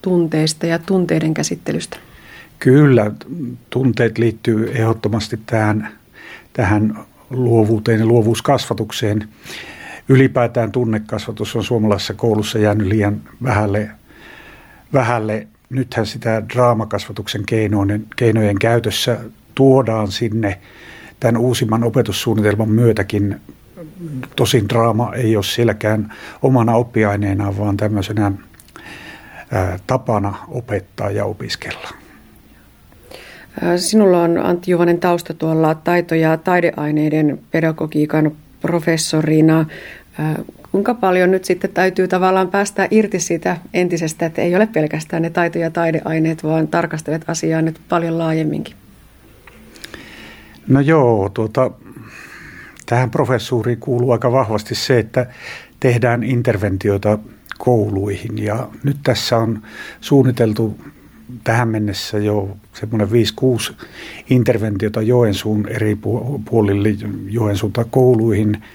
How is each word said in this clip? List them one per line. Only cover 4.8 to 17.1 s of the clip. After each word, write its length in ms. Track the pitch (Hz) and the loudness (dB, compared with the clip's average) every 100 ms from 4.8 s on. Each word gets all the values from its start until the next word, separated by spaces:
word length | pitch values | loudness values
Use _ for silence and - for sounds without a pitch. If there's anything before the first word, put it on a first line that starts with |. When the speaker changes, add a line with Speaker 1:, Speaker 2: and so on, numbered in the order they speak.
| 113 113 104 110 - 107 - | 0 0 -2 -2 -4 -10 -2
Speaker 2:
tähän, 440 | 113 107 107 107 - _ - - - _ | 0 2 0 -4 -14 _ -20 -20 -20 _
tähän 520 | - 98 104 107 - - _ - | -2 2 2 0 -2 -14 _ -10
luovuuteen 680 | 127 123 117 107 110 107 110 | -2 2 4 4 2 2 2
ja 60 | 113 | 4
luovuuskasvatukseen. 1200 | 120 107 113 - 135 - 110 107 - 107 107 104 - - - - - - - - | 4 4 0 0 0 0 -6 -4 -4 -2 -2 -6 -18 -18 -16 -16 -18 -18 -16 4
Ylipäätään 640 | 131 135 135 117 120 113 | 4 6 2 0 0 -2
tunnekasvatus 840 | 127 113 110 107 107 - 107 107 117 | -2 -2 -2 -4 -8 -8 -8 -6 -4
on 80 | |
suomalaisessa 500 | 98 117 107 98 - | -2 0 2 0 -2
koulussa 460 | - 120 107 104 110 | -2 0 0 0 0
jäänyt 280 | 104 107 104 | 2 2 2
liian 340 | 110 101 104 - - | 2 0 -2 -10 -6
vähälle, 460 | 120 104 107 104 107 - _ - - - - - - - _ | -2 0 0 -2 -4 -12 _ -20 -20 -20 -20 -20 -20 -20 _
vähälle. 540 | 139 117 120 107 107 - _ _ | 0 2 -2 -2 -6 -8 _ _
Nythän 360 | 127 123 - 110 | -6 -4 -4 -4
sitä 380 | 117 117 110 101 | -4 -2 -2 -2
draamakasvatuksen 920 | 123 123 113 107 101 - | 2 2 2 -2 -6 -6